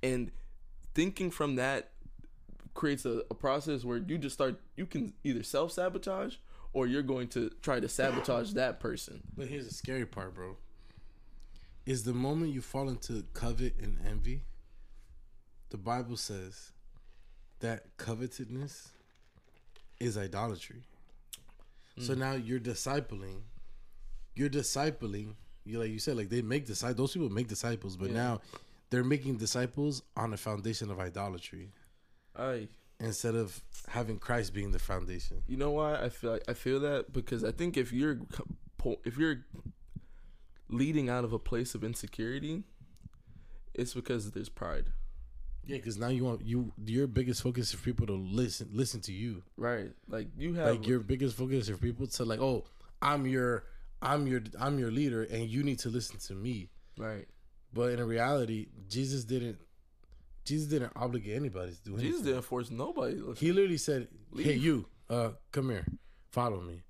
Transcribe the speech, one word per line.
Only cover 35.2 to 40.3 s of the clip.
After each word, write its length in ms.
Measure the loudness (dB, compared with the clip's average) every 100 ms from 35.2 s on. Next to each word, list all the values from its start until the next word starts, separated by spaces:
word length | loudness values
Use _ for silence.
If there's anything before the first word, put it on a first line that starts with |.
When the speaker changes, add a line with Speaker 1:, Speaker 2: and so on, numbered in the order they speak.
| 2 2 2
Speaker 1:
You 100 | 2
know 120 | 4
why 280 | 4 4 4
I 60 | 0
feel 240 | 0 0
like, 120 | 0 0
I 60 |
feel 260 | -2 2 4
that? 320 | 4 2 2
Because 320 | 0 0 0
I 80 | 0
think 240 | 2 2 2
if 160 | 2
you're 240 | 4 4 2 -2
co-, 140 | -6 -4 -6 -10 0
po-, 220 | 0 2
if 140 | -2 2
you're 260 | 2 2 -4 -10 -10 -10 -10 -12 -10 -16 -16